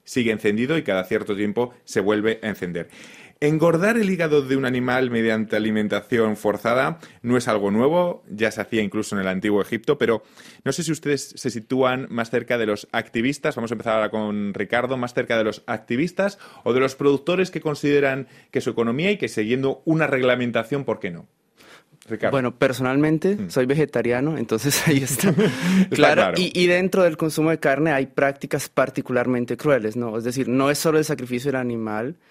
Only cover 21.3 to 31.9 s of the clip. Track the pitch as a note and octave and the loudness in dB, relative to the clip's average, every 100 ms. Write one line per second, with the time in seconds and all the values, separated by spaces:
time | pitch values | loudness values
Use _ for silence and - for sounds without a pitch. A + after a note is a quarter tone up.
21.3 | _ _ _ - - _ _ - A2 G#2+ | _ _ _ -20 -20 _ _ -12 -4 0
22.3 | C3+ B2 A#2+ C3+ B2+ B2+ C3+ D#3 D#3 F#3 | 0 -2 0 0 2 0 2 2 2 0
23.3 | G#3 F#3 C3+ B2+ C#3+ D3 A#2+ A#2 A#2+ D3 | -2 -2 0 0 2 0 0 0 0 0
24.3 | D3 A#2 A2+ C3 C3+ - C#3 C3 - G3 | -2 -2 -2 0 0 2 2 0 0 2
25.3 | D#3 G#3 B3+ F3 F#3+ F#3 - D3 D#3+ F#3+ | 2 2 0 2 2 2 4 4 6 2
26.3 | E3+ F#3 F3+ F3+ F3+ F#3+ F#3+ F3 D#3 D#3+ | 2 0 2 4 4 2 4 2 2 -2
27.3 | D3+ D#3 D#3+ D3+ C3+ D#3+ C#3 C3 - C#3 | 0 0 2 2 2 2 2 -2 0 0
28.3 | C#3 - D3 - - C3 C#3 - B2 B2 | 0 -4 -6 -2 0 0 -2 -2 0 0
29.3 | B2 A#2+ A#2 D3+ C3 G#2+ A#2 A#2+ A2 A#2 | 0 -2 -2 2 2 0 -4 -4 -4 -4
30.3 | B2+ A2+ B2+ C#3 D3 E3 D#3 D3+ C#3+ B2 | -2 0 2 2 2 2 2 0 -4 -6
31.3 | B2 C#3 C3 B2 A#2 A2 | -4 -2 -4 -4 -4 -4